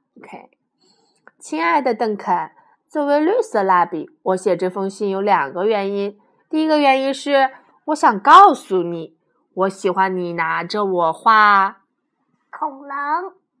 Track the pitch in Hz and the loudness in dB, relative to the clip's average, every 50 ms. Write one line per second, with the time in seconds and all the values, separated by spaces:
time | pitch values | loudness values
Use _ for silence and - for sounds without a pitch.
0 | _ _ _ _ - - - - - _ _ _ _ _ _ _ _ _ _ _ | _ _ _ _ -20 -20 -20 -20 -20 _ _ _ _ _ _ _ _ _ _ _
1 | _ _ _ _ _ - _ _ - - 311 320 330 339 330 294 254 254 226 233 | _ _ _ _ _ -20 _ _ -14 -10 -6 -4 -2 0 0 0 0 -2 -2 -2
2 | 240 214 208 202 - 202 180 170 156 - - _ _ _ _ _ _ _ - 302 | -2 -4 -4 -4 -4 -2 -2 -2 -4 -8 -14 _ _ _ _ _ _ _ -6 -4
3 | 285 285 285 302 311 349 466 508 - - - 208 190 190 180 180 170 175 175 156 | 0 0 0 2 2 0 0 0 -2 -2 -2 -2 2 2 2 2 2 0 -4 -8
4 | 139 - _ _ - 185 185 185 - 202 175 180 185 185 - 202 196 196 196 - | -10 -12 _ _ -4 -4 -4 -2 0 -2 0 0 -2 -4 -4 -6 -6 -6 -6 -6
5 | 208 196 190 190 202 208 185 165 143 135 - 175 196 220 220 202 196 196 202 202 | -4 -4 -4 -2 0 0 0 0 0 -2 -4 -4 -2 -2 -2 -2 -4 -4 -6 -6
6 | 202 202 202 _ _ _ _ _ _ _ 320 311 311 311 302 302 285 269 269 269 | -6 -8 -10 _ _ _ _ _ _ _ -4 -2 0 0 0 2 2 2 2 2
7 | 269 277 269 269 - 285 285 269 262 262 - - _ _ _ _ _ - 302 - | 0 -4 -6 -6 -2 0 0 2 2 0 -4 -8 _ _ _ _ _ -6 -2 2
8 | 330 262 214 190 - 277 320 381 403 381 254 233 - - 190 180 170 175 170 165 | 2 2 2 2 4 8 8 10 10 8 6 2 -2 -4 -2 -2 -2 -4 -6 -10
9 | 160 - _ _ _ _ _ _ _ _ _ 180 190 196 190 - - 185 180 190 | -12 -14 _ _ _ _ _ _ _ _ _ -4 -4 -4 -4 -4 -4 -2 0 0
10 | 190 190 185 180 175 170 170 170 160 165 165 170 170 170 208 208 202 190 185 175 | -2 -2 -2 -4 -6 -6 -6 -6 -4 -4 -4 -6 -6 -6 -4 -4 -4 -2 -2 0
11 | 165 160 160 - - 226 220 214 214 208 202 196 190 202 - _ _ _ _ _ | 0 -2 -2 0 2 4 4 6 6 4 4 4 2 0 -4 _ _ _ _ _
12 | _ _ _ _ _ _ _ _ _ _ - - 311 294 269 269 285 285 277 285 | _ _ _ _ _ _ _ _ _ _ -12 -10 -10 -10 -10 -12 -14 -12 -10 -8
13 | 285 294 311 349 381 370 - _ _ _ _ _ | -6 -4 -4 -6 -6 -10 -14 _ _ _ _ _